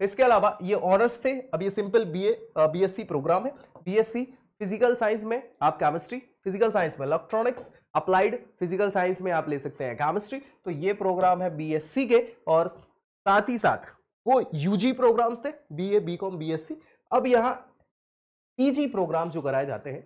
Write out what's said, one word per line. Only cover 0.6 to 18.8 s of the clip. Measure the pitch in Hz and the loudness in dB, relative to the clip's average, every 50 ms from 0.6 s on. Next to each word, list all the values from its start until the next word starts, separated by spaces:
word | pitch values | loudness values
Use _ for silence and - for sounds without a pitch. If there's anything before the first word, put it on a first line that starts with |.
| 180 | -4
ये | 180 208 | -2 -2
ऑनर्स | 190 - 180 190 196 233 240 240 - - | 0 2 4 4 4 4 2 0 0 -2
थे, | 262 - 254 - - | -2 -2 -4 -8 -6
अब | - 160 190 | -6 -4 -4
ये | 196 | -4
सिंपल | 196 220 202 202 196 226 226 | -2 -4 -4 2 2 0 0
बीए, | 170 156 180 196 214 226 - - - - | 0 -4 -2 0 0 0 -2 -4 -6 0
अ, | 160 156 | 2 2
बीएससी | 151 151 180 190 185 190 - 214 | 2 2 2 0 0 -2 -6 -8
प्रोग्राम | - 165 147 139 160 170 185 226 | -6 -4 -4 0 0 0 0 0
है। | 269 277 - - - - - - | -4 -10 -10 -20 -20 -20 -14 -6
बीएससी | 175 190 214 220 220 - 240 254 - - _ _ _ _ - | -2 0 0 0 0 -2 -6 -6 -8 -12 _ _ _ _ -8
फिजिकल | 214 185 208 202 240 240 247 | -6 -4 -2 0 2 2 2
साइंस | 240 233 208 220 220 214 | 2 0 0 0 -2 -2
में | 220 233 254 269 - _ - | -4 -6 -6 -6 -10 _ 0
आप | 139 156 156 - | 0 0 2 2
केमिस्ट्री, | 165 147 147 165 160 - 240 254 - _ _ _ - | 0 0 0 -2 -6 -8 -12 -12 -12 _ _ _ -8
फिजिकल | 196 185 196 226 226 | -4 0 0 0 2
साइंस | 202 202 175 156 - - | 2 0 0 -2 -4 -4
में | 135 | -4
इलेक्ट्रॉनिक्स, | 139 156 165 - - - 220 226 247 247 - - - _ _ _ _ - | -2 -2 -2 -4 -4 -4 -2 -2 -2 -4 -6 -12 -20 _ _ _ _ -4
अप्लाइड | 156 - 185 185 185 196 226 220 240 - - _ - | -2 0 2 2 4 4 2 0 -4 -10 -12 _ -6
फिजिकल | 180 170 185 185 208 202 | -6 -4 -2 0 0 0
साइंस | 196 196 180 185 190 185 | 0 0 0 0 -2 -2
में | 185 185 | -4 -2
आप | 170 160 - 151 | -2 -2 -2 -2
ले | 147 139 | -4 -4
सकते | 135 147 - - 139 | -6 -8 -8 -6 -6
हैं | 127 117 | -6 -4
केमिस्ट्री। | 113 147 151 165 208 208 - 262 269 269 - _ _ - | -2 -2 -2 -2 -4 -6 -6 -12 -12 -12 -16 _ _ -10
तो | 185 | -8
ये | 165 143 160 196 202 | -6 -4 -2 -2 -2
प्रोग्राम | 202 202 190 180 180 190 180 180 175 | 0 0 -2 0 2 4 2 2 2
है | 185 180 156 | 0 -4 -4
बीएससी | 151 156 156 156 156 151 - - 262 269 | -6 -4 -2 -4 -4 -4 -4 -4 -2 0
के। | 220 233 233 233 - - _ - | 4 4 2 2 0 -8 _ -2
और | - 160 165 170 | 2 2 2 2
साथ | 185 - - - _ _ _ _ _ _ _ - 202 196 214 208 - | 0 -4 -14 -20 _ _ _ _ _ _ _ 2 2 4 4 2 0
ही | 247 | -2
साथ | 220 - 160 113 - - - - _ _ _ _ _ - | 2 2 2 2 0 -4 -14 -20 _ _ _ _ _ 0
वो | 214 262 254 202 - - | 2 2 2 2 0 -4
यूजी | 147 147 185 208 185 202 262 254 | -2 0 0 2 2 2 0 0
प्रोग्राम्स | 254 254 233 226 226 233 233 240 240 - | 4 4 4 4 4 2 0 -2 -4 -8
थे, | 285 302 - _ - 151 | -10 -10 -12 _ -14 -8
बीए, | 147 185 196 202 208 | -6 -4 0 0 0
बीकॉम, | 170 165 175 170 196 190 185 | 0 -2 -6 -6 -6 -8 -8
बीएससी, | 160 156 160 160 156 156 - 311 - _ _ _ _ _ - | -8 -6 -6 -6 -6 -6 -10 -14 -16 _ _ _ _ _ -2
अब | - 254 233 | 0 0 2
यहाँ | 254 247 226 226 254 254 - - _ _ _ _ _ _ _ _ _ _ _ _ _ _ _ _ _ _ - | 4 4 4 4 2 -2 -6 -12 _ _ _ _ _ _ _ _ _ _ _ _ _ _ _ _ _ _ 0
पीजी | 254 285 262 285 | 0 0 2 0